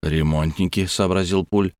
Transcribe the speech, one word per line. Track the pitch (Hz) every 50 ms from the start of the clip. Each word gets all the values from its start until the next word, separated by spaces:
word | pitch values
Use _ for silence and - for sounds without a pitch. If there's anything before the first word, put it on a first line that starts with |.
«Ремонтники», — | - 78 76 80 78 76 78 78 78 80 78 - 92 90 - - 95 90
сообразил | - - 104 92 92 95 95 87 95 98 92
Пуль, — | - - 104 98 92 - _